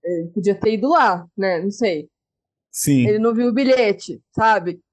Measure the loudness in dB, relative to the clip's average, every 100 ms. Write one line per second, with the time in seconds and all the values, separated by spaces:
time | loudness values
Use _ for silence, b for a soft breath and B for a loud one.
0 | -4 -4 -4 -2 -2 0 0 0 0 2
1 | 2 0 -6 -4 -2 -2 -4 -4 -2 -4
2 | -8 _ _ _ _ _ _ -6 0 2
3 | 2 2 0 0 0 0 2 2 2 -2
4 | -8 -16 _ 0 2 2 -2 -10 _